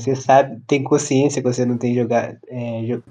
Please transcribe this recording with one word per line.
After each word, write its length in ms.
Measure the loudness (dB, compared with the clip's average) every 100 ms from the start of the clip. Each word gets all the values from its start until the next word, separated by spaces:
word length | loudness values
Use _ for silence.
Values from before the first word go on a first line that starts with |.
você 160 | -2 -2
sabe, 440 | 4 4 4 -2 -2
tem 160 | -2
consciência 580 | 2 0 2 2 2 0
que 60 | -2
você 120 | 0
não 140 | -2 -2
tem 160 | 0
joga-, 420 | 0 0 0 -2 -10 -14
é, 340 | -10 -8 -6 -4
jo-, 180 | -6 -8